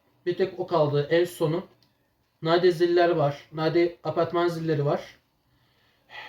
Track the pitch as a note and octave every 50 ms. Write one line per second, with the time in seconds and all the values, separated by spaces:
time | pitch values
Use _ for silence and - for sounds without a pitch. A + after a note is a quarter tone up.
0 | _ _ _ _ _ F3+ F3 - F#3+ F3+ - - - - F3 D#3+ D3+ C#3 C#3+ C#3+
1 | C#3+ - E3 E3+ F3+ E3+ - - E3+ D3+ D#3+ F3 - - _ _ _ _ _ _
2 | _ _ _ _ _ _ _ _ D#3+ D#3+ E3+ F3+ F#3 F3+ E3 D#3 F3 E3+ F3 F3
3 | E3+ E3+ D#3+ E3 C#3+ C#3+ - - - _ D3+ D#3 D#3+ D#3+ D#3 E3+ E3+ E3+ - -
4 | - D#3+ D#3 F3 E3 E3 F3 F3 F3 F3 E3 D#3+ D#3+ D#3+ D3+ C#3+ C#3 D3 E3+ F#3+
5 | - - - _ _ _ _ _ _ _ _ _ _ _ _ _ _ _ _ _
6 | _ _ - - -